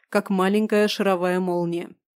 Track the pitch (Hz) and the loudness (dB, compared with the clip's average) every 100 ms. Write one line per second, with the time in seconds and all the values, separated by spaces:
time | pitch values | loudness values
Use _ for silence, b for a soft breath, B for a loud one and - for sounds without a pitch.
0 | b 202 202 190 190 208 214 208 208 - | b -2 0 0 2 2 2 2 2 0
1 | 196 180 180 180 185 175 170 170 - - | 0 0 0 -2 0 -2 -2 -4 -8 -16
2 | _ | _